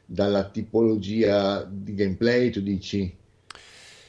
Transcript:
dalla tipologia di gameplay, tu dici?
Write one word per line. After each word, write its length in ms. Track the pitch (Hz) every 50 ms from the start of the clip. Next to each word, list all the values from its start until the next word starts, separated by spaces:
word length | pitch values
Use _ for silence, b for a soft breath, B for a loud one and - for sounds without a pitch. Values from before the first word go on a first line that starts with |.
| B
dalla 440 | - 87 92 101 101 101 101 98 -
tipologia 1120 | - 113 107 - - 113 113 110 107 104 92 98 107 113 107 101 101 101 98 98 101 95 -
di 300 | 92 98 98 98 107 104
gameplay, 540 | 98 104 95 90 - 113 117 120 123 123 117
tu 100 | 113 101
dici? 540 | 98 101 98 92 - - - 101 95 87 85 - _ _ _ _ B B B B B B B B B B B B B